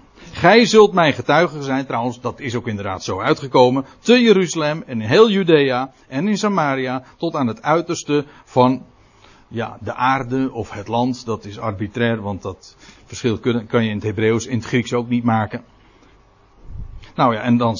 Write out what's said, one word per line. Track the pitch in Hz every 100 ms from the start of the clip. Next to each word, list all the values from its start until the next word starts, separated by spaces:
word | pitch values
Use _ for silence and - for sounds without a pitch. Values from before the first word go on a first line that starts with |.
| _ - -
"Gij | - 175 226 233
zult | 220 208
mijn | 180 160
getuigen | 123 117 151 175 151
zijn," | 135 135 135
trouwens, | 127 123 117
dat | 120 -
is | 139
ook | 117 117
inderdaad | 104 98 92
zo | - 95
uitgekomen, | 120 156 135 135 127 135 135 -
"te | - 247
Jeruzalem | 233 190 170 165 151 160 -
en | 117
in | 110
heel | 160 226
Judea | 196 175 156 139 123 135 _ -
en | 131 202
in | 202
Samaria | 214 190 143 131 127 127 - -
tot | 165
aan | 160 120
het | 107
uiterste | 147 165 170 160 - 147 143 -
van," | - 131 127 131 - _ _ _ _ _ _
ja, | 110 110 101
de | 104
aarde | 117 127 135 120 135 135
of | 117 98
het | 104 101
land, | 117 127 123 113
dat | 107
is | 101 107
arbitrair, | 117 95 104 127 117 113
want | 101 92
dat | 98 92 - _ - -
verschil | - - 127 104
kun, | 127 117 104
kan | 120
je | 110
in | 104
het |
Hebreeuws, | 107 101 110 113 -
in | 117
het | -
Grieks | 127 -
ook | 120 120
niet | 120
maken. | 117 110 104 117 - _ _ _ _ _ _ _ _ _ - - - - -
Nou | - 131
ja, | 110
en | 123 120
dan, | 117